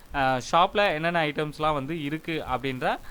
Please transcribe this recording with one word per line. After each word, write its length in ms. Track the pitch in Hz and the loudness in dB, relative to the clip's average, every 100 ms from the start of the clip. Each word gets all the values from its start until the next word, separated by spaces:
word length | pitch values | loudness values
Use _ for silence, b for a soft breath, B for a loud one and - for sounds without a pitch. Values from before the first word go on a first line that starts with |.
| B | B
அஹ், 260 | 147 131 127 117 | 0 2 2 2
ஷாப்ல 360 | 170 190 208 202 | 4 4 4 2
என்னென்ன 380 | 151 165 175 151 | 2 0 0 0
ஐட்டம்ஸ்லாம் 460 | 151 151 147 156 | 0 -4 0 0
வந்து 300 | 151 131 170 | 0 -2 -4
இருக்கு 420 | 143 156 160 156 101 | -4 -6 -4 -4 -2
அப்படின்ற 380 | 127 135 127 165 247 B | -2 -2 -2 -2 -2 B